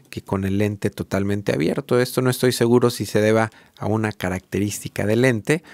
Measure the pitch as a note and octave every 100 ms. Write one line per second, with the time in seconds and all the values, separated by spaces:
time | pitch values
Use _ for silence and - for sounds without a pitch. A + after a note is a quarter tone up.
0 | - - - G2 F#2+ G2 G#2 G#2 G2+ -
1 | F#2 G2 G2+ G2+ G2+ B2+ E3 - - B2
2 | B2 - B2+ B2 C3 A#2 A#2 A#2+ A#2+ -
3 | G2+ G#2+ G#2+ A2 A2 - - - G2+ A2
4 | A2 G#2 F#2 F#2 - G2 G#2 - - -
5 | G2+ A2+ C3 A2+ G2 D#3 -